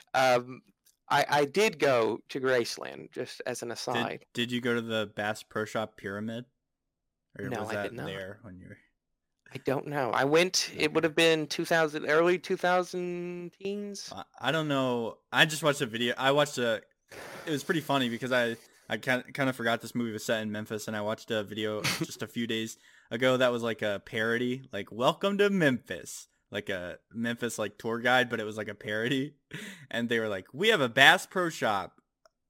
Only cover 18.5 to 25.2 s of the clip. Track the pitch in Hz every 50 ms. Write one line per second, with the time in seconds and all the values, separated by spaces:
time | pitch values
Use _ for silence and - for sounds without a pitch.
18.5 | 117 - - - _ _ _ - 113 107 - 135 127 123 - - - - 135 131
19.5 | 127 - 117 117 117 117 - 113 - 123 120 113 104 107 - - 117 110 107 107
20.5 | 104 107 107 - 113 107 - - 110 104 104 107 113 - - - 117 110 104 101
21.5 | 104 107 107 107 107 107 - - - - - - - - 113 107 - 120 117 113
22.5 | 113 110 113 110 - - _ - - - _ - 117 117 131 131 127 127 131 123
23.5 | 120 117 117 117 110 - 110 104 101 98 - - - 113 110 117 113 120 123 123
24.5 | 127 135 135 - - 101 95 - 101 110 123 151 165 -